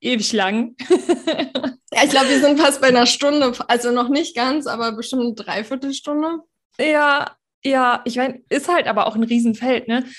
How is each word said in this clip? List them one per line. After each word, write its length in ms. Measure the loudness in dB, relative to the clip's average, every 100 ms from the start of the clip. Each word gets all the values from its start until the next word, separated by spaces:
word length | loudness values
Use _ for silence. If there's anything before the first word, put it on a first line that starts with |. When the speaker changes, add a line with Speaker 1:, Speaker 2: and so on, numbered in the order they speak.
Speaker 1:
ewig 320 | -4 -2 0
lang. 440 | 0 0 -2 -4 -6
<laughs> 60 | 0 0 2 -2 -2 -4 -4 -6 -8 -10 -6
Speaker 2:
Ja, 140 | 0
ich 60 | 2
glaub, 180 | 4 2
wir 100 | 4
sind 220 | 4 4
fast 220 | 4 4
bei 60 | 4
einer 180 | 4 4
Stunde, 480 | 2 2 2 0 -2 -2
also 260 | 0 0
noch 180 | 0 0
nicht 260 | 0 -2 -2
ganz, 300 | -2 -2 -4
aber 260 | -4 -4
bestimmt 300 | -6 -6 -4
eine 120 | -2
Dreiviertelstunde. 1080 | -4 -6 -6 -6 -8 -6 -8 -6 -4 -4 -6 -12 _ _ -6
Speaker 1:
Ja, 600 | 0 2 2 0 -2 -12 _ _
ja, 380 | -2 0 2 0
ich 120 | -4 -4
mein, 280 | -4 -4 -4
ist 220 | -4 0
halt 140 | 0 0
aber 200 | 0 0
auch 100 | 0
ein 80 |
Riesenfeld, 640 | 0 2 2 0 0 -2 0
ne? 160 | -4 -4